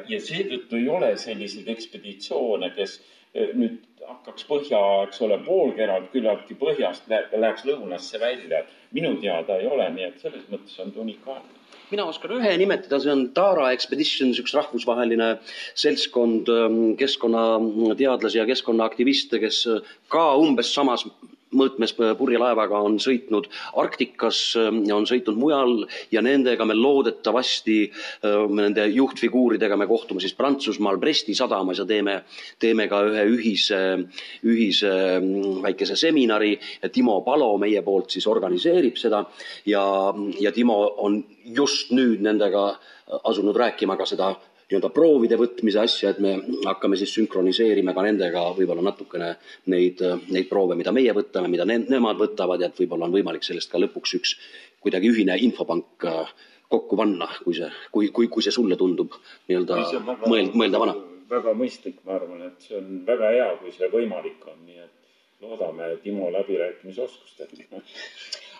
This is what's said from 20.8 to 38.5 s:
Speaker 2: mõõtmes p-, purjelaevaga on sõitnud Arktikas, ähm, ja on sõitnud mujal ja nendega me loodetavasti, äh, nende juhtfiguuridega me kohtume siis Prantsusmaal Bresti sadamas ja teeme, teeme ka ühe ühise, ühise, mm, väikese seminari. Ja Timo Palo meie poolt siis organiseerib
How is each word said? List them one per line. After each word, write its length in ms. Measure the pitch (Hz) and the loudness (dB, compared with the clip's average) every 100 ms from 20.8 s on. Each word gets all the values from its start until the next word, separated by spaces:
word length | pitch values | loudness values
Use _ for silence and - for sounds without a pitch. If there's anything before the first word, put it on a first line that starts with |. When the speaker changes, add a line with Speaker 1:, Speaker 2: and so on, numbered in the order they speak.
| 139 117 107 - - - _ 127 | 0 0 -4 -14 -20 -20 _ 2
Speaker 2:
mõõtmes 380 | 135 131 110 - | 2 2 -2 0
p-, 140 | 113 110 | 0 2
purjelaevaga 600 | 131 117 123 110 104 104 | 2 2 2 2 2 2
on 140 | 104 107 | 2 2
sõitnud 460 | 131 123 - 107 104 - - - | 2 0 0 -2 -2 -8 -6 -2
Arktikas, 600 | 165 - 120 - 117 - - 117 | -2 -2 -6 -2 -2 0 -2 0
ähm, 220 | 110 113 104 | 2 2 2
ja 60 | 104 | 2
on 80 | 107 | 2
sõitnud 300 | 123 - 107 | 0 0 0
mujal 460 | 147 139 123 117 - - - | 2 4 2 2 -2 -10 -2
ja 120 | 110 120 | 0 4
nendega 400 | 139 127 113 110 | 4 4 2 2
me 60 | 110 | 4
loodetavasti, 1000 | 127 139 117 - 110 113 127 - - 110 101 - - - 107 | 4 6 4 2 0 2 2 -2 2 2 2 -4 -14 -4 0
äh, 80 | 104 107 | 2 2
nende 380 | 104 104 104 107 | 2 2 2 2
juhtfiguuridega 880 | 113 135 - 117 123 123 104 110 101 | 4 2 0 0 2 2 2 2 0
me 100 | 98 | 2
kohtume 360 | 113 - 92 92 | 0 0 -6 -4
siis 80 | - | -2
Prantsusmaal 640 | 135 139 113 95 101 95 | 0 0 -2 -2 0 0
Bresti 380 | 147 151 - 120 | 0 0 -2 -2
sadamas 420 | 123 101 95 92 | 0 0 -2 -2
ja 60 | 95 | -2
teeme, 300 | 107 101 95 - - - - | 0 0 -4 -8 -18 -18 -2
teeme 300 | 113 110 104 | 2 2 2
ka 120 | 101 104 | 2 2
ühe 220 | 110 104 | 4 4
ühise, 500 | 120 113 92 - 98 95 92 90 - - - | 4 2 0 0 2 2 0 -4 -10 -16 -4
ühise, 500 | 113 117 104 92 101 95 95 92 | 0 2 2 2 2 2 2 2
mm, 400 | 95 98 98 95 | 0 0 -2 -2
väikese 320 | 98 92 98 98 | -2 -2 -2 0
seminari. 640 | 165 156 120 107 107 101 - - | 2 4 4 2 2 0 -4 -8
Ja 80 | 95 | -4
Timo 320 | 131 123 95 | 2 2 2
Palo 320 | 123 147 120 101 | 2 2 2 2
meie 240 | 101 104 90 | 2 2 2
poolt 320 | 95 - 92 | 0 0 -2
siis 100 | 107 | 0
organiseerib 720 | 113 92 | 0 0